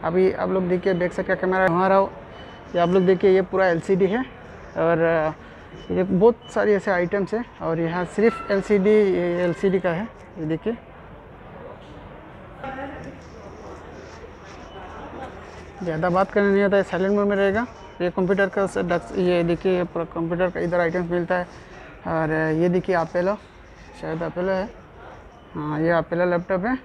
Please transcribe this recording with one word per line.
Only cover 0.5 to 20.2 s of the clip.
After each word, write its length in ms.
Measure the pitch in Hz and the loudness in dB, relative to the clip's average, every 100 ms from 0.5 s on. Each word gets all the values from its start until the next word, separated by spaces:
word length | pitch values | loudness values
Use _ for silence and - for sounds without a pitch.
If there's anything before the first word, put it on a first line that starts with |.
| 190 180 | 0 2
देखिए, 260 | 180 190 | 0 2
back 180 | 180 175 | 2 0
side 160 | 175 190 | -2 -2
का 60 | |
camera 320 | 185 185 185 185 | 0 2 2 4
घुमा 200 | 170 190 | 4 4
रहा 120 | 196 | 4
हूँ। 120 | 196 - - - - - - | 2 -4 -18 -18 -18 -18 -4
ये 60 | 175 | 2
आप 80 | 170 | 4
लोग 140 | 190 | 6
देखिए, 280 | 185 185 202 | 6 6 6
ये 120 | 190 | 4
पूरा 240 | 185 190 190 | 4 2 2
एलसीडी 400 | 170 - 190 185 | 2 2 2 4
है 140 | 220 262 - - - - 165 | 2 -4 -10 -18 -18 -10 0
और, 220 | 165 165 | 2 4
अ, 960 | 165 165 156 156 - - - - - | 4 2 0 -4 -16 -20 -18 -18 -4
ये 100 | 180 | -2
बहुत 340 | 185 185 220 233 - | 2 4 4 4 -4
सारी 180 | 220 208 | 0 2
ऐसे 180 | 202 208 | 2 2
items 440 | 180 175 202 180 | 0 0 -2 -2
हैं। 240 | 220 240 - | -4 -6 -8
और 220 | 160 165 | -4 -2
यहाँ 240 | 165 175 | 0 -2
सिर्फ 460 | 175 - 226 - - | -4 2 2 2 -2
एलसीडी, 400 | 196 190 208 190 | -2 2 4 6
ये 520 | 214 202 180 175 175 | 6 6 2 0 0
एलसीडी 360 | 175 165 196 185 | 0 0 2 2
का 100 | 180 | 0
है, 180 | 165 226 - - - | -2 -6 -12 -18 -8
ये 60 | |
देखिए। 320 | 156 160 214 233 - - - - - - - - - - - - - - - - - - 403 269 285 - - - - - - - 208 - - - - - - - - - - - - - 131 - - - - - - - | -4 -2 -4 -6 -10 -20 -20 -20 -20 -20 -18 -16 -16 -18 -18 -18 -18 -18 -20 -20 -20 -14 -12 -10 -10 -12 -14 -16 -18 -18 -18 -16 -16 -16 -16 -18 -18 -18 -18 -18 -18 -18 -18 -16 -16 -16 -16 -14 -14 -16 -18 -18 -18 -10
ज़्यादा 280 | 175 156 180 | -6 -2 0
बात 200 | 180 196 | 2 2
करना 200 | 208 202 | 2 4
नहीं 120 | 196 | 4
होता 140 | 202 196 | 4 2
है, 60 | |
साइलेंट 320 | 185 175 190 202 | 2 -2 0 2
mode 100 | 202 | 2
में 100 | 202 | 2
रहेगा। 300 | 196 202 247 - - - | 2 2 -4 -10 -20 -4
ये 100 | 175 | -2
computer 380 | 170 185 196 196 | 0 0 2 2
का 180 | 202 190 | 2 0
स-, 120 | 196 | 0
डक्स-, 400 | 180 175 - - | 0 -2 -2 0
ये 240 | 180 175 | 2 4
देखिए, 340 | 170 165 190 185 | 2 0 2 0
ये 80 | |
पूरा 200 | 170 170 | 0 -4
computer 460 | 165 170 | -4 -4